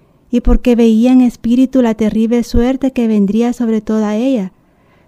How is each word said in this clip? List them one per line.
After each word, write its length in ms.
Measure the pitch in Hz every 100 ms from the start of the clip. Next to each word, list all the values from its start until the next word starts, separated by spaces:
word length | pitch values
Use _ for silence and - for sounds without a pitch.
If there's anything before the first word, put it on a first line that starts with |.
| _ _ _
y 120 | 240
porque 340 | 240 247 - 233
veía 380 | 233 220 240
en 80 | 254
espíritu 600 | 247 - 233 247 262 262
la 120 | 233
terrible 500 | 220 214 214 226 240
suerte 480 | 233 233 240 269 269
que 160 | 262 226
vendría 460 | 214 196 214 240
sobre 260 | 240 240 220
toda 380 | 214 220 214 214
ella, 340 | 254 254 185 - _ _ _ _